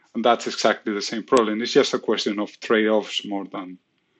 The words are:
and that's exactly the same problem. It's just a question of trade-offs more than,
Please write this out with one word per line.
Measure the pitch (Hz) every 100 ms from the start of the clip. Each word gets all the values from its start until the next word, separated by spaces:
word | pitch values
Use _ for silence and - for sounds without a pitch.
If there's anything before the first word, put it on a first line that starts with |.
| _
and | 113
that's | 120 117 120
exactly | - 117 104 113
the | 101
same | - 113
problem. | - 131 107 107
It's | 117
just | 143 120
a | -
question | - 104 117 104
of | 107 -
trade-offs | - 110 107 107 98 -
more | 104 98 92
than, | 98 92 92 _ _ _